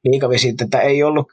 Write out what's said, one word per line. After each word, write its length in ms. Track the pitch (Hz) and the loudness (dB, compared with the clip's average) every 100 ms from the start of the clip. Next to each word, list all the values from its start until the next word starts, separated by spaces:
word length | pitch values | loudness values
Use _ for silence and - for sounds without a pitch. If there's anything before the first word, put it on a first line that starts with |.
liigavisiitti, 600 | 127 135 123 120 127 113 | 0 0 0 0 -2 -4
että 160 | 113 180 | -2 0
ei 240 | 139 143 | 2 2
ollut 240 | 147 151 143 | 2 0 -2